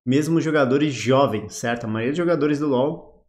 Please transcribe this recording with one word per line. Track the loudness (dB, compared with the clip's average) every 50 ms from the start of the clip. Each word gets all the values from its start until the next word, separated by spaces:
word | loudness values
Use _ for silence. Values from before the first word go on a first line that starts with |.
| -2
Mesmo | 0 2 2 2 2 0
os | 0 0
jogadores | 2 2 2 2 2 2 2 0 0 -2
jovens, | -2 0 2 4 4 4 2 0 -4 -6 -8 -10
certo? | -6 -4 -4 -4 -4 -6
A |
maioria | -6 -4 -4 -2 -2
dos | -2 -2
jogadores | 0 0 0 0 0 0 0 0
do | -2
LoL | 0 0 0 0 0 -2 -6 -12 -20 -20 _ _